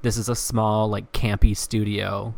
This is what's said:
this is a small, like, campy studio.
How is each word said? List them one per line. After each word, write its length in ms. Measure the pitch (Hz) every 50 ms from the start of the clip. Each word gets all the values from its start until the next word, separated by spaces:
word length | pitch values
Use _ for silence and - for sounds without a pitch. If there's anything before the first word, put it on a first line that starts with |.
this 140 | - 120 104 117
is 100 | 110 -
a 60 | 120
small, 540 | - - - 123 113 110 107 107 107 110 107
like, 220 | 104 101 - -
campy 440 | - - - 110 104 101 - 110 101
studio. 800 | - - - - 110 107 104 104 101 98 98 98 101 104 113 107